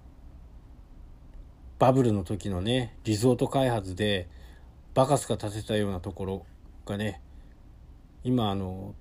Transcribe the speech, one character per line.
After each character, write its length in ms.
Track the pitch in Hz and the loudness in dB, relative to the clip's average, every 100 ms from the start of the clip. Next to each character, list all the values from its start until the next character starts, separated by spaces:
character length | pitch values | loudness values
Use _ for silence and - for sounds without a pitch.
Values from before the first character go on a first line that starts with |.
| - - - - - - - - - - - - - - - - - - | -20 -20 -20 -20 -20 -20 -20 -20 -20 -20 -20 -20 -20 -18 -20 -20 -10 4
バ 120 | 127 | 6
ブ 120 | 131 | 8
ル 80 | 120 | 6
の 120 | 104 | 2
時 260 | 90 104 104 | 0 -6 -4
の 120 | 90 | -2
ね、 360 | 101 127 120 - - | 0 0 0 -6 -2
リ 100 | 107 | 4
ゾ 160 | 127 | 4
ー 20 | 123 | 4
ト 120 | 139 | 2
開 220 | 139 131 | 2 2
発 260 | 113 95 90 | 0 -4 -2
で 320 | 104 98 87 - - - - - - | 0 0 -4 -14 -20 -20 -20 -20 -4
バ 140 | - 135 | 2 4
カ 100 | 143 | 4
ス 100 | - | 2
カ 100 | 110 | -4
建 140 | 107 | -4
て 120 | 107 | -6
た 140 | - 107 | -2 0
よ 120 | 101 | 0
う 20 | |
な 100 | 92 | -2
と 100 | 95 | -6
こ 140 | 87 95 | -6 -6
ろ 200 | 95 - - - - - | -6 -10 -20 -20 -16 -8
が 120 | 104 | -4
ね、 240 | 107 - - - - - - - - - - - | -4 -6 -14 -20 -20 -20 -20 -20 -20 -20 -20 -8
今、 260 | 123 127 107 | 0 2 2
あ 60 | 98 | -2
の、 400 | 92 92 98 - | -4 -8 -10 -14